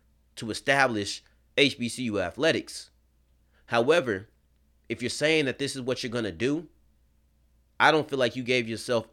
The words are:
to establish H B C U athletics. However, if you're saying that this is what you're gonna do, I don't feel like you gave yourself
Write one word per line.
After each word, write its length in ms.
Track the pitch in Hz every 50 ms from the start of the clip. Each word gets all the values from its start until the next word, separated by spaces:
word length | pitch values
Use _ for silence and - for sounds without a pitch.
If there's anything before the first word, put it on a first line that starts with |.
| _ _ _ _ _ _ -
to 140 | - - 113
establish 720 | 104 - - - 139 139 139 127 117 104 101 98 - - - _ _ _ _ _ -
H 220 | - 143 139 - -
B 100 | 123 117
C 160 | - - 127
U 160 | 120 104 101
athletics. 720 | 92 87 - - 143 165 147 104 - - - - - - _ _ _ _ _ _ _ _ _ _ _ _ _ _ _
However, 600 | - 120 117 120 131 160 175 151 123 104 95 101 - _ _ _ _ _ _ _ _ _ _ _ -
if 140 | 117 - 120
you're 80 | 117
saying 360 | - - 147 151 160 156 147
that 120 | 131 117 -
this 160 | 135 135 -
is 80 | 135 123
what 200 | 120 127 - -
you're 100 | 123 107
gonna 180 | 123 113 101
do, 380 | 87 80 113 131 143 160 170 - _ _ _ _ _ _ _ _ _ _ _ _ _ _ _ _ _ _ _ _ _ -
I 100 | - 139
don't 180 | 151 156 143 -
feel 100 | - 135
like 180 | 127 120 113
you 60 | 123 127
gave 260 | 117 127 127 117 110
yourself 400 | 113 104 - - 123 113 113 -